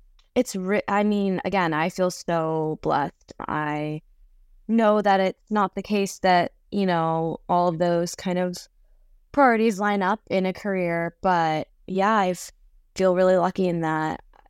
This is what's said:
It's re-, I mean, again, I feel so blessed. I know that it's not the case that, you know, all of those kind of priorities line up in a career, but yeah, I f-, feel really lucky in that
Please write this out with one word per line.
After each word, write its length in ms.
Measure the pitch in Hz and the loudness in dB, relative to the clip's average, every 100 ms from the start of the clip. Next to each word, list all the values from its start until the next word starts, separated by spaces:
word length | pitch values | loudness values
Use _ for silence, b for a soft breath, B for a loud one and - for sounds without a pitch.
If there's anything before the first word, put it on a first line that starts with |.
| _ _ _ | _ _ _
It's 220 | 247 247 196 | -2 -2 -4
re-, 260 | 185 208 - | -2 -2 0
I 160 | 202 | 0
mean, 380 | 208 208 196 185 - | 0 0 0 -2 -2
again, 300 | 196 170 156 | -2 0 0
I 140 | 175 | -2
feel 200 | - 180 | 0 -2
so 720 | - - 170 160 160 156 156 | -2 -4 -2 -2 -2 -4 -4
blessed. 520 | 156 143 143 - _ - - | -2 -2 -2 -8 _ -14 -6
I 540 | 151 151 147 151 156 _ _ - _ _ - - | -4 -4 -4 -6 -8 _ _ -20 _ _ -18 -2
know 360 | 226 220 214 | 2 4 4
that 160 | 202 190 | 2 2
it's 320 | 190 - - | 2 -4 -4
not 240 | 214 190 - | -2 -2 -4
the 80 | |
case 340 | - 208 196 - | -4 -2 -2 0
that, 340 | 190 180 - _ - | 4 4 2 _ -8
you 160 | 202 190 | -2 0
know, 500 | 170 160 165 165 - - | 0 0 0 -2 -6 -2
all 200 | 175 175 | 2 2
of 100 | 165 | 0
those 380 | 175 175 170 - | 0 0 -2 -6
kind 240 | 190 180 | -4 -2
of 180 | 180 175 - _ _ _ _ _ _ | -2 -6 -16 _ _ _ _ _ _
priorities 480 | 285 269 226 226 185 | 4 4 6 2 0
line 220 | 208 202 | -2 0
up 200 | 185 220 - | 0 -2 -2
in 160 | 190 185 | -2 0
a 60 | |
career, 640 | 180 208 190 175 170 170 - | -4 -4 -2 -2 -2 -4 -4
but 460 | 190 175 160 156 - _ - | 0 2 0 -2 -6 _ -8
yeah, 300 | 185 196 220 | 0 2 2
I 140 | 185 | 0
f-, 220 | 175 - _ _ _ _ - | -2 -10 _ _ _ _ 0
feel 180 | 185 | 2
really 240 | 180 185 185 | 4 4 4
lucky 300 | 180 190 185 | 2 0 -2
in 140 | 170 | 0
that 400 | 160 156 156 - - _ _ | -2 -2 -4 -6 -12 _ _